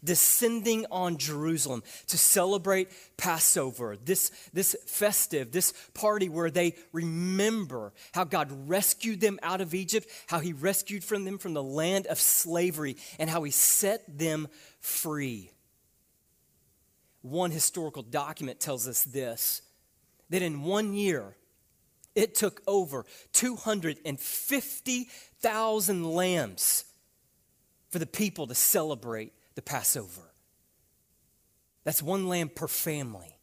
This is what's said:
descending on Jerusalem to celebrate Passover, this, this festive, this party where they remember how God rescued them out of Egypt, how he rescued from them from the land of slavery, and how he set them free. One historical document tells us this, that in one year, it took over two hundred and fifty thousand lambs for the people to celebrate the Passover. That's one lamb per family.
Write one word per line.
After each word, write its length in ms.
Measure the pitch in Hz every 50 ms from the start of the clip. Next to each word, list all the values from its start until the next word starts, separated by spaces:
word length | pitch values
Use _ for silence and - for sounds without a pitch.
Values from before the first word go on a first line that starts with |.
| -
descending 800 | 156 175 165 - - - - 240 233 233 233 196 233 226 220 220 -
on 240 | 208 185 180 175 170
Jerusalem 680 | 143 131 151 151 147 151 160 165 156 - 139 127 117 110 - - - -
to 100 | - -
celebrate 720 | 170 - - - 202 175 185 202 190 170 196 190 190 185 185 - - - - _
Passover, 800 | - - 180 170 160 - - - 175 139 131 113 - 120 110 104 101 117
this, 280 | 143 190 - - - - - - -
this 240 | - 170 196 - - - -
festive, 680 | - - - 208 208 208 - - - 165 147 131 113 127
this 200 | 180 175 - - - - - _
party 340 | - - 214 208 208 190
where 220 | 175 156 165 170 160
they 260 | 143 180 175 170 160 - - _
remember 1000 | - 165 170 165 160 170 175 185 185 190 202 214 226 220 196 135 131 120 107 101 - - - - -
how 120 | 175 185
God 420 | 147 196 170 151 139 139 135 135
rescued 540 | 143 175 202 190 - - - - 226 220 180
them 180 | 196 208 196 - -
out 180 | 170 185 190
of 120 | 190 165 160
Egypt, 360 | 190 190 165 - 220 - - - - -
how 120 | - 170 165
he 120 | 151 180
rescued 540 | 165 135 147 196 196 190 - - 202 202 170
from 180 | - 220 202 196
them 140 | 190 202
from 160 | 190 - 190 160
the 100 | 147 135
land 420 | 135 135 151 160 175 190 196 185
of 120 | - - -
slavery, 760 | - - - - - 165 170 170 175 180 156 151 151 139 123 - - - -
and 120 | - 156 160
how 140 | 160 170 151
he 80 | 147
set 680 | 135 - - - - - - 196 214 226 - - 147
them 320 | 143 160 165 156 156 156 147 - - - - _ _
free. 720 | - - - - - 165 151 147 139 131 117 104 92 87 _ _ _ _ _ _ _ _ _ _ _ _ _ _ _ _ _ _ _ _ _ _ _ _ _ _ _ _ _ _ _ _ _ _
One 300 | - 127 143 170 180 175
historical 520 | 156 160 - - - 180 165 151 - 147 117
document 560 | 113 127 147 143 147 156 - 151 131 123 -
tells 300 | - 156 135 123 113 127
us 160 | 117 - -
this, 560 | 127 123 139 131 120 117 - - - - - - _ _ _ _ _ _ _ _ _ _ _ _ _
that 100 | 156 190
in 220 | 185 165 151 143 143
one 280 | 170 196 208 220 208
year, 460 | 196 202 202 190 165 131 101 98 - _ _ _ _ _ _ _ _ _ _ _ _ _ - _ _
it 180 | 208 214 226 -
took 300 | - 214 190 - - -
over 400 | - 202 202 185 147 139 127 110 - - - - _
two 240 | - - 233 254 240
hundred 440 | 208 - 220 214 202 165 160 147 - -
and 160 | 156 139 -
fifty 840 | - - - - - - 277 277 - - - - - 254 254 247 247 - - - - - _ _
thousand 640 | - 226 214 220 220 220 220 214 190 190 196 180 165
lambs 800 | 165 160 175 185 185 180 165 135 104 92 85 - - - - - - _ _ _ _ _ _ _ _ _ _ _ _ _ _ _ _ _ _ _ _
for 80 | - 175
the 80 | 160
people 400 | - - - 214 202 - - 151
to 80 | 113 123
celebrate 800 | - - - - 180 156 156 147 113 113 120 113 110 110 110 _ _ _ _ _
the 80 | -
Passover. 720 | - - 147 127 - - - 139 104 90 - - - - _ _ _ _ _ _ _ _ _ _ _ _ _ _ _ _ _ _ _ _ _ _ _ _ _ _ _ _ _ _ _
That's 180 | 151 147 -
one 260 | 147 151 190 196 190
lamb 220 | 185 180 175 165 147
per 180 | - - 165
family. 720 | 147 - - - 165 151 147 135 120 107 92 87 87 - _